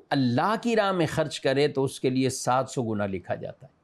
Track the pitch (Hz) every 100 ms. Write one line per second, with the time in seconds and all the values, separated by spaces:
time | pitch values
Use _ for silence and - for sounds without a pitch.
0 | - 143 127 120 185 220 240 226 196 185
1 | 147 - 151 - 139 135 147 135 135 -
2 | 135 127 131 127 135 127 127 143 113 107
3 | 101 95 - 104 98 - - _